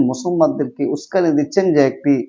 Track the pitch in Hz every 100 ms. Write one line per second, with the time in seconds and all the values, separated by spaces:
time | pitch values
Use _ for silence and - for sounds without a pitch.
0 | 127 127 180 175 156 139 131 - 135 143
1 | - 190 175 147 143 - 190 151 135 131
2 | 143 135